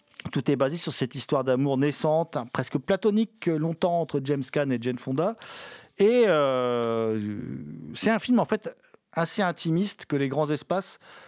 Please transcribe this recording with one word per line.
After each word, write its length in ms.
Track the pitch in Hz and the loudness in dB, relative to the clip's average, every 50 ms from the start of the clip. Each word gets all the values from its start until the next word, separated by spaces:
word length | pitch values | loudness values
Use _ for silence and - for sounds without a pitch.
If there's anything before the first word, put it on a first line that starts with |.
| _ _ - - - - | _ _ -20 -12 -12 -4
Tout 180 | - 143 135 - | -4 -2 0 0
est 60 | 143 | 2
basé 220 | 127 139 131 156 170 | 2 2 0 0 -2
sur 160 | - - 131 | -4 -4 -2
cette 200 | - 135 123 - | -2 -4 -4 -4
histoire 300 | 139 - - 156 139 131 | -6 -4 0 0 0 2
d'amour 340 | 131 127 127 139 143 139 131 | 2 2 2 2 2 2 2
naissante, 600 | 139 147 143 - - 160 151 160 165 160 - 135 | 2 0 0 0 0 0 2 2 0 -2 -4 -6
hein, 100 | 120 120 | -8 -4
presque 260 | - - 131 - - 147 | -4 -4 -4 -2 -2 -4
platonique, 680 | - - 196 190 - 220 202 214 226 - - _ - 170 | 0 0 0 2 2 2 2 2 0 0 -4 _ -2 0
euh, 100 | 165 151 | 0 0
longtemps 440 | 151 165 165 - - 180 170 170 | 0 -2 -2 0 0 2 2 2
entre 200 | 165 143 - 143 135 | 0 0 -2 -4 0
James 200 | 135 147 139 131 - | 0 -2 -2 -2 -2
Caan 180 | - 156 147 135 | -2 -2 0 0
et 60 | 131 117 | 0 -2
Jane 180 | 113 127 123 120 | -2 -2 -4 -4
Fonda. 360 | - 135 131 135 165 202 233 - - - - - - - - - - _ _ - | -4 -4 -2 -2 -2 -2 -4 -6 -12 -16 -16 -16 -16 -16 -18 -20 -20 _ _ 2
Et, 260 | 196 214 240 247 233 208 | 4 6 6 6 6 6
euh, 1120 | 170 151 143 135 131 127 123 123 123 120 117 117 117 113 113 110 110 110 104 104 107 104 120 123 131 135 147 - - - - - - | 6 4 4 4 2 2 2 2 2 2 2 2 2 2 0 0 0 -2 -2 -4 -6 -6 -8 -8 -10 -10 -10 -12 -12 -14 -12 -10 -6
c'est 160 | - - 208 | -2 0 0
un 100 | 226 208 | 0 0
film, 200 | - - 247 226 | 2 2 2 2
en 60 | 165 | 4
fait, 300 | - - - - 160 - - _ _ - _ _ _ - | 2 0 -4 -4 -8 -14 -14 _ _ -20 _ _ _ -4
assez 280 | 165 165 160 - - | -2 -2 -2 0 0
intimiste 640 | 202 180 165 - - 170 160 170 202 202 - - - | 0 0 -2 -2 -2 0 0 0 0 -2 -4 -10 -6
que 100 | - - | -4 -2
Les 120 | 139 139 135 | 0 0 0
Grands 220 | 135 143 151 143 | 0 0 0 0
Espaces 500 | 151 139 - - 170 190 185 - - - _ - - - - | -2 -4 -2 -2 -4 -2 -2 -6 -12 -14 _ -20 -20 -20 -20